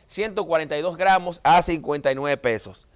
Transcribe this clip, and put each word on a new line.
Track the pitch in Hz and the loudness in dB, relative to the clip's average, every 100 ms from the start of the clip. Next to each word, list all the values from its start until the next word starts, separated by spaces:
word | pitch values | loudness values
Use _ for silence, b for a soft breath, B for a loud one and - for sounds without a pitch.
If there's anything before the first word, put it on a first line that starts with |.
| b | b
ciento | - 220 202 165 | -8 -6 -4 0
cuarenta | 165 151 151 | 0 0 -4
y | |
dos | 175 165 | -4 0
gramos | 190 190 175 170 | 2 2 0 -2
a | 156 175 | 4 4
cincuenta | 170 165 - 147 143 | 4 -2 -2 -2 0
y | |
nueve | 135 143 139 | 0 -2 0
pesos. | 123 110 98 95 _ | 0 -2 -4 -18 _